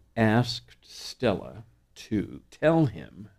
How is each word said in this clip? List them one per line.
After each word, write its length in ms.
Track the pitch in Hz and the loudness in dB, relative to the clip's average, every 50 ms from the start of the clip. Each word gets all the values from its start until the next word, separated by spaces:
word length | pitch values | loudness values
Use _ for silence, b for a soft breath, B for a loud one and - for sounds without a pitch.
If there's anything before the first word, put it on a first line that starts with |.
| _ _ _ | _ _ _
asked 600 | 113 110 107 107 120 120 - - - - - - _ _ | 2 2 4 4 4 2 0 -4 -8 -12 -16 -20 _ _
Stella 840 | - - - - - - - 127 113 92 - - 62 67 98 - - _ _ _ _ _ | -20 -20 -16 -16 -16 -8 -2 0 0 0 0 -4 -10 -16 -18 -20 -20 _ _ _ _ _
to 460 | - - - 110 101 - - 65 - - _ | -20 -8 -4 -2 -2 -2 -4 -8 -16 -18 _
tell 360 | - - - 156 165 165 156 | -6 0 2 4 4 4 4
him, 420 | 117 85 82 65 - - - 104 - _ | 2 0 -6 -14 -16 -18 -20 -20 -20 _